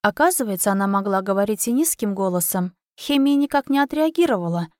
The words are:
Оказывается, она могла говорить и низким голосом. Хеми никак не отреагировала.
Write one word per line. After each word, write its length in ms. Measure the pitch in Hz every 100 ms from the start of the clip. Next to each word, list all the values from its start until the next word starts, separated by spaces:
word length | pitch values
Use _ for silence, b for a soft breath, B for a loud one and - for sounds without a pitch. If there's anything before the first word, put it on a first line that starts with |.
Оказывается, 680 | 208 - 320 359 226 190 202
она 160 | 196 196
могла 340 | 196 202 190
говорить 460 | 190 196 202 214 -
и 40 |
низким 420 | 247 330 - 208
голосом. 600 | 190 190 180 170 190 180 _ _ -
Хеми 320 | - 285 277
никак 360 | 285 285 277 -
не 120 | 277
отреагировала. 880 | 285 302 320 320 339 208 170 170 165